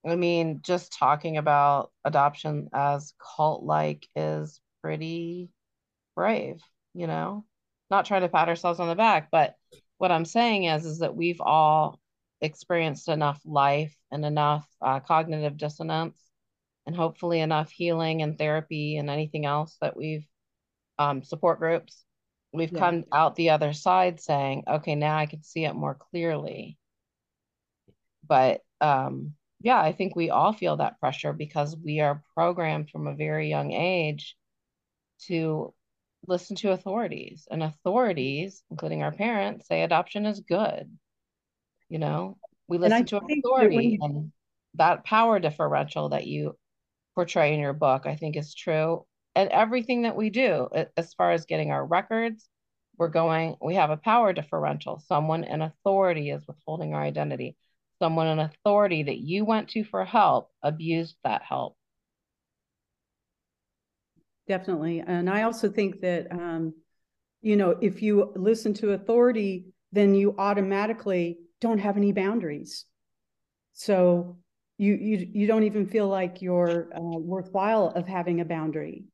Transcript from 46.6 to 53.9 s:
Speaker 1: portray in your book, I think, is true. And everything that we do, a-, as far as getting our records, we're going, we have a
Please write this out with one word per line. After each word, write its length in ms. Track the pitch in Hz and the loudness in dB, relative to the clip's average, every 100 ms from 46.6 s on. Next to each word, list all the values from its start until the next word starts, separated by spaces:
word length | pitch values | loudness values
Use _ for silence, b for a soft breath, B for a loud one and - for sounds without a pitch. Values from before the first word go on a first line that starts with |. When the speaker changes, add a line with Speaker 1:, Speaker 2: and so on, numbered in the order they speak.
| _ _ _ _ _ - | _ _ _ _ _ -4
Speaker 1:
portray 380 | 175 180 151 | -2 2 2
in 60 | 151 | 2
your 140 | 143 | -2
book, 320 | 151 147 131 147 | 0 2 2 -2
I 100 | 151 | -6
think, 220 | 160 151 | -6 -6
is 160 | 151 | -8
true. 520 | - - 156 156 170 - _ _ - | -8 -2 0 0 -2 -6 _ _ 0
And 140 | 196 | 4
everything 540 | - 220 254 226 240 | 4 2 0 -2 -2
that 120 | 233 - | -2 -2
we 140 | 214 | -2
do, 380 | 208 254 151 123 | 0 2 0 -2
a-, 140 | 156 - - | -2 -2 -4
as 160 | 170 | -6
far 180 | - 175 | 0 2
as 140 | 170 156 | 2 -2
getting 260 | 160 147 | -4 -2
our 140 | 143 139 | -4 0
records, 640 | 170 196 226 233 220 _ _ _ _ _ _ | -2 0 -4 -4 -6 _ _ _ _ _ _
we're 100 | 170 | 0
going, 480 | 165 165 160 165 - | 2 2 2 0 -4
we 140 | 160 185 | -2 2
have 140 | |
a 80 | 151 | 2